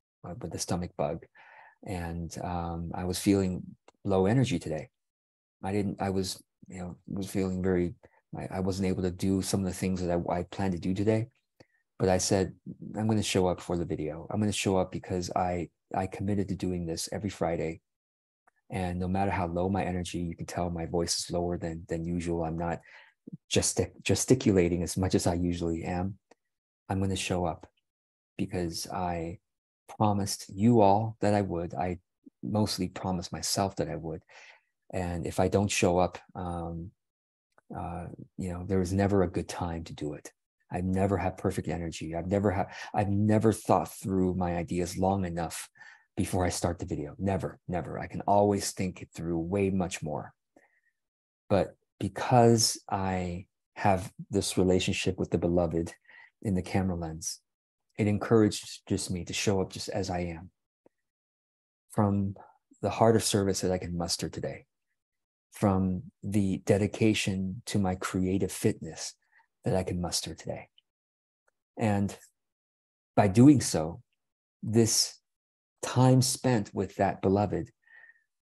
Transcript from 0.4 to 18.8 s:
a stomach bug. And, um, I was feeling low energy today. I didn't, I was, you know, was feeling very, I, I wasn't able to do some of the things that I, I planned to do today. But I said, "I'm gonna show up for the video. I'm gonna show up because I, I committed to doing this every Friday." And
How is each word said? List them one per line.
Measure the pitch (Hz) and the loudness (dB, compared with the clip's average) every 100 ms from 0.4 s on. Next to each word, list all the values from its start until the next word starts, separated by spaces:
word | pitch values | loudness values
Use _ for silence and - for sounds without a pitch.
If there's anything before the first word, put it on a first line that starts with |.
| 87 | -10
a | 95 | -8
stomach | - 90 87 - | -6 -4 -6 -4
bug. | 73 82 - - - - - _ | -4 -4 -10 -20 -20 -20 -20 _
And, | - 90 85 85 82 - | -8 -6 -6 -6 -8 -8
um, | 90 87 85 85 82 | -6 -6 -6 -6 -8
I | - 92 | -6 -6
was | 92 | 0
feeling | 101 98 92 90 - - _ _ | 2 4 2 -2 -8 -18 _ _
low | 101 95 95 | 0 2 4
energy | 127 127 85 | 4 2 0
today. | - 76 - _ _ _ _ _ _ _ | -4 -8 -8 _ _ _ _ _ _ _
I | 95 | -2
didn't, | 101 101 101 | 0 -2 -2
I | 98 | -2
was, | 95 95 - _ _ - | -2 -2 -6 _ _ -18
you | 92 | -12
know, | 90 87 - | -12 -12 -8
was | 98 95 | -8 -4
feeling | 101 95 92 | -2 0 0
very, | 92 92 87 - - _ _ - | 2 2 0 -4 -18 _ _ -10
I, | 73 92 | -6 -4
I | |
wasn't | 95 92 95 | -2 0 0
able | 92 | 0
to | 92 | -2
do | 90 95 95 | 0 0 2
some | 95 101 | 0 -2
of | 95 | -2
the | |
things | 85 92 92 | -2 -2 -2
that | 87 | 0
I, | 87 82 | 0 0
I | 87 | -4
planned | 87 - 98 | -4 -4 -2
to | 87 | -2
do | 90 | -2
today. | 95 101 110 117 _ _ _ _ _ _ - | 0 2 2 -2 _ _ _ _ _ _ -2
But | 92 | 2
I | 92 | 4
said, | - 101 92 - - - - 104 | 4 2 2 -4 -16 -14 -10 -2
"I'm | 110 | 2
gonna | 107 | 2
show | 95 101 90 | 2 2 2
up | 85 | 0
for | - 87 | -2 -2
the | 82 | -2
video. | 80 76 80 - | -4 -4 -6 -4
I'm | 104 | 0
gonna | 104 | 0
show | - 104 95 | 0 2 2
up | 90 | 0
because | - - 92 87 - | -4 -4 -4 -2 -2
I, | 90 87 80 _ _ - | 0 -2 -6 _ _ -4
I | 92 | -4
committed | - 101 101 95 | -4 -2 -2 -2
to | 90 | -4
doing | 95 90 82 | -4 -4 -4
this | 87 - | -6 -6
every | 98 101 | -6 -6
Friday." | - 85 85 80 82 _ _ _ _ _ _ _ _ - | -2 -2 -2 -4 -8 _ _ _ _ _ _ _ _ -8
And | 95 | -4